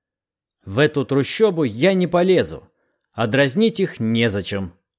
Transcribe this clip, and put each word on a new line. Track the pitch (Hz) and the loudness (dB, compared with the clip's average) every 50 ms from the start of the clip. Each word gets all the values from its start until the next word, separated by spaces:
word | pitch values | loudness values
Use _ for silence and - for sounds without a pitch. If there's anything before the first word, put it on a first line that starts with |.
| _ _ _ _ _ _ _ _ _ _ _ _ _ | _ _ _ _ _ _ _ _ _ _ _ _ _
"В | 95 98 123 | -6 0 0
эту | 147 151 151 139 127 | 0 2 0 -2 -2
трущобу | - 135 139 131 - - - 220 214 175 165 151 | 0 0 0 0 0 0 2 2 2 2 0 -2
я | 120 101 117 143 190 190 | -2 -2 0 0 2 2
не | 185 180 | 2 0
полезу, | 160 175 170 180 190 185 151 104 78 80 65 - _ _ _ _ _ _ _ _ _ _ | 0 2 2 2 4 4 2 2 0 -6 -12 -18 _ _ _ _ _ _ _ _ _ _
а | - 117 | -4 -4
дразнить | 117 110 131 143 135 123 196 226 226 233 - | 0 2 2 2 2 2 2 0 2 2 0
их | 190 - - - | -2 -4 -4 -4
незачем". | 113 110 117 113 117 113 95 101 90 - 101 98 95 82 - _ _ _ _ | -4 -2 0 0 0 0 0 -2 -4 -6 -6 -6 -6 -8 -12 _ _ _ _